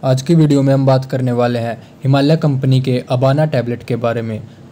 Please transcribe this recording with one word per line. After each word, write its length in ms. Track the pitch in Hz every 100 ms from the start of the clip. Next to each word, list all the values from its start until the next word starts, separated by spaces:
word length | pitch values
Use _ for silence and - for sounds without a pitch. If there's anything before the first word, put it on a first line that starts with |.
आज 180 | 139 131
की 120 | -
वीडियो 280 | 170 151 143
में 100 | 139
हम 100 | 135 135
बात 180 | 131
करने 280 | 131 131 127
वाले 260 | 120 120 120
हैं 180 | 117 113 - -
हिमालय 340 | 131 139 139 160
कंपनी 440 | 156 135 135 131
के 180 | 127 123 -
अबाना 340 | 127 135 139 156
टैबलेट 360 | 139 117 117
के 140 | - 117
बारे 260 | 117 117
में, 200 | 113 107 104 - -